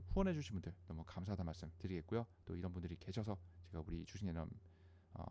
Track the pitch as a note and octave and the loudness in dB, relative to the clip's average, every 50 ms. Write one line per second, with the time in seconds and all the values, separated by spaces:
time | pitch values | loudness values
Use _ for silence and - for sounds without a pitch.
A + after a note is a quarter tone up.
0 | - - - G3 G3 F#3+ F3 D3+ C#3 - A2+ F#2 - E2+ E2 - - - E2 D#2+ | 0 4 6 6 8 8 6 4 0 0 -2 -2 -2 -2 -6 -8 -8 -8 -6 -6
1 | D#2 - - F2 F2+ G2+ G#2 F2+ F2 E2 D#2+ - F2 E2 E2 - - F#2+ F#2 E2+ | -6 -4 -4 -4 0 4 6 6 6 4 2 -2 -4 -8 -8 -4 -2 0 0 0
2 | D#2 F2 G#2+ A#2 A#2 - - - - - F#2 F2 F2 F#2 F2 F#2 E2+ E2+ E2+ - | 0 2 2 2 2 0 -6 -14 -8 -4 -2 -2 0 0 0 -2 -2 -2 -4 -4
3 | - - F#2 A#2 G#2+ G#2+ G2+ F2 - - - - - - - E2 D#2 - E2+ E2 | -6 -2 -2 0 0 0 -2 -2 -4 -12 -16 -16 -14 -8 -6 -6 -2 0 -2 -2
4 | D#2+ - - F#2+ G2+ F#2 E2 E2 D#2+ E2+ - - - - - - - - - - | -2 -4 -4 -2 -2 0 0 0 0 -2 -4 -8 -12 -18 -20 -20 -20 -20 -20 -20
5 | - - - E2+ E2+ - | -20 -12 -8 -6 -6 -6